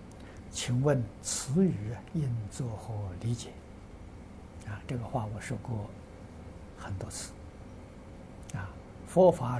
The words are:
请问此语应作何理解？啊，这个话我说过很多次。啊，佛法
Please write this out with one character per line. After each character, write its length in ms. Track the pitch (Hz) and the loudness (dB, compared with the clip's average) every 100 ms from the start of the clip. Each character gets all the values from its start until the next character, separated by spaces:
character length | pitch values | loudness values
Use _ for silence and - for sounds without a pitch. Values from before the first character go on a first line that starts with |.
| - - - - - | -14 -12 -12 -12 -8
请 280 | - - 123 | -4 2 6
问 220 | 143 131 110 - | 6 6 4 -4
此 460 | - - - 156 185 | -4 -2 2 6 6
语 80 | 110 107 107 - | 6 -2 -4 -2
应 200 | 175 135 117 101 | 0 2 2 -2
作 200 | - 123 107 | -4 -2 -4
何 180 | - 104 98 90 | -4 -4 -2 -2
理 140 | 117 | 0
解？ 160 | 120 - - - - - - - - - - - - - | 0 -2 -10 -14 -14 -14 -14 -14 -14 -14 -14 -14 -12 -8
啊， 100 | 104 - | -8 -4
这 100 | 127 | -4
个 60 | |
话 240 | 107 131 107 | 0 0 -2
我 60 | 104 | -4
说 180 | - - | -4 -4
过 300 | - 110 101 - - - - - - - - - | -2 -4 -4 -8 -14 -14 -14 -12 -12 -12 -14 -10
很 180 | - 95 | -6 -4
多 140 | 110 | -4
次。 220 | - - - - - - - - - - - - - - | -6 -8 -10 -14 -12 -14 -12 -14 -14 -14 -14 -14 -12 -8
啊， 160 | - - - - - | -6 -6 -8 -12 -14
佛 280 | - 170 180 | 0 10 12
法 260 | 165 120 123 | 10 4 0